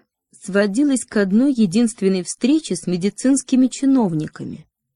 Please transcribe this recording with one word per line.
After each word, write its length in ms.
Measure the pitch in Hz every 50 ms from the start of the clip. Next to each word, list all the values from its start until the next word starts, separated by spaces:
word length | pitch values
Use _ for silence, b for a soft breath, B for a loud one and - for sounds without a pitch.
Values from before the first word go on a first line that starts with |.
| _ _ _ _ _ _
сводилось 720 | _ - - - 180 202 208 208 190 247 294 285 269 233 -
к 140 | _ - 220
одной 340 | 202 190 190 220 262 294
единственной 680 | 269 233 220 180 160 226 240 220 - - 196 190 190 185
встрече 540 | 175 - - _ - 247 302 311 - - 190
с 100 | 165 -
медицинскими 800 | 180 180 175 175 202 - - - 254 277 269 - - 269 254 262
чиновниками, 1000 | 247 - - 277 269 269 262 226 185 165 151 156 151 _ - 139 - - - 156 _ _ _ _ _ _